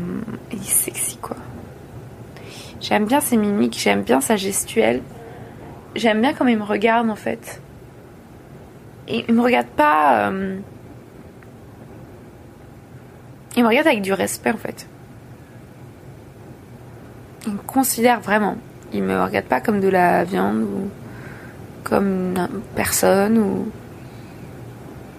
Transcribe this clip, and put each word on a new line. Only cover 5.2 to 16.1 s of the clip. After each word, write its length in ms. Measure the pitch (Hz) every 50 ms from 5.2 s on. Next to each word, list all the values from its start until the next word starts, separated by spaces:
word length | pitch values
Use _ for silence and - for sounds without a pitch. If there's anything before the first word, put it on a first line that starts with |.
| - - - - - - - - - - - - - - -
J'aime 260 | - 214 233 214 214
bien 120 | 226 269 311
comment 180 | - 294 247
il 60 | 233 214
me 60 | 208
regarde, 460 | 202 208 208 202 226 226 233 240 226
en 60 | 214
fait. 460 | - - - - 233 - - - - - - - - - - - - - - - - - - - - - - - - - - - - - - - - - -
Et 180 | - 233 - -
il 60 | 233
me 80 | 226
regarde 260 | 240 247 247 247 240 -
pas, 600 | - - 302 294 302 311 302 - - 107 104 101
euh... 300 | - 95 98 95 - - 202 - - - - - - - - - - - - - - - - - - - - - - - - - - - - - - - - - - - - - - - - - - - - - - - - - - - - - - - - - - 240
Il 60 | 247
me 40 | 226
regarde 200 | 220 277 311 330
avec 160 | 277 214 196
du 100 | 190 196
respect, 380 | 190 202 202 - - - 240
en 60 | 233 208
fait. 300 | - - - - - - - - - - - - - - - - - - - - - - - - - - - - - -